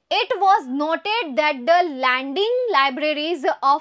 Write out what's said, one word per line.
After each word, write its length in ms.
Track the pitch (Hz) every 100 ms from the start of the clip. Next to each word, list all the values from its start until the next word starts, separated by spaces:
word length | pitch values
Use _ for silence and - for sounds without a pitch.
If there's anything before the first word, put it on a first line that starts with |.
| _
It 260 | 370 453 440
was 400 | 381 403 262 269
noted 600 | 302 320 392 440 339 254
that 140 | 302
the 320 | 285 240 349 359
lending 800 | 262 262 254 269 277 427 494 494
libraries 720 | 311 269 262 302 294 311 339
of 360 | 302 - 269 294